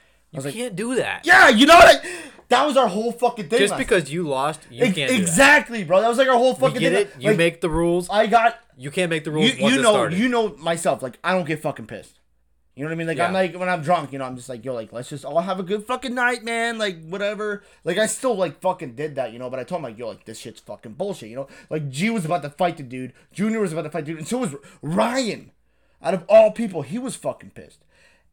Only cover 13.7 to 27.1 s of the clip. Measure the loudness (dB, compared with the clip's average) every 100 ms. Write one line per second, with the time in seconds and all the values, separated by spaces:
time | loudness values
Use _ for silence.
13.7 | -4 0 0 0 -8 -8 -10 -12 -10 -8
14.7 | -8 -8 -12 -10 -12 -4 -4 -2 -6 -4
15.7 | -6 -4 -6 -6 -2 -2 -2 -4 -4 -4
16.7 | -4 -6 -6 -12 -6 -6 -4 -8 -8 _
17.7 | _ -4 0 -2 0 -2 0 -2 -2 -4
18.7 | -4 -10 -10 -8 -6 -8 -8 -10 -8 -8
19.7 | -8 -8 -10 -12 -12 -16 -16 -16 -18 -18
20.7 | -16 -16 -8 -8 -8 -12 -12 -14 -16 -8
21.7 | -6 -6 -2 -2 -2 -2 -4 -4 -2 -2
22.7 | -2 -12 -10 -12 _ _ -4 -2 0 -2
23.7 | -4 -6 -8 -8 -10 -6 -4 -4 -6 -18
24.7 | -12 -4 0 0 0 -2 -6 -12 _ _
25.7 | _ _ _ -2 -2 6 8 8 2 -6
26.7 | -6 -6 -8 -8